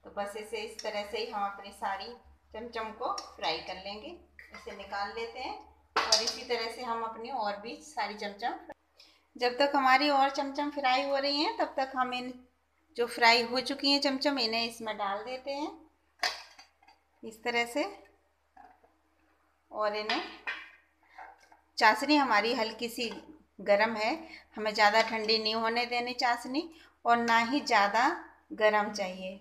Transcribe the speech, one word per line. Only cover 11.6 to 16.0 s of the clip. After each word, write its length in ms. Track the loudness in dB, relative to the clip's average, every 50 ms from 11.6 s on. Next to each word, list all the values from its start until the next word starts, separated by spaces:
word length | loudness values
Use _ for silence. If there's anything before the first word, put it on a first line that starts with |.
| -2 -2 0
तक 140 | -4 -4 -2 0
हम 180 | -2 -2 -2 -2
इन 200 | -6 -8 -8 -12 -14 -20 _ _ _ _ _ _ _ _ _ _
जो 100 | -4 -2
fry 340 | -2 2 6 6 8 8 6 4
हो 160 | 0 -2 -2
चुकी 300 | -2 -2 -4 0 2 2
हैं 80 | 4 4
चमचम 380 | 4 2 0 2 2 0 2 2
इन्हें 240 | 0 -2 -2 -2 -2
इसमें 320 | -4 -6 -8 -8 -8 -4
डाल 260 | -4 -2 -2 -2 -4 -6
देते 280 | -8 -10 -8 -8 -6
हैं 200 | -6 -4 -6 -6 -8 -12 -20 _ _ _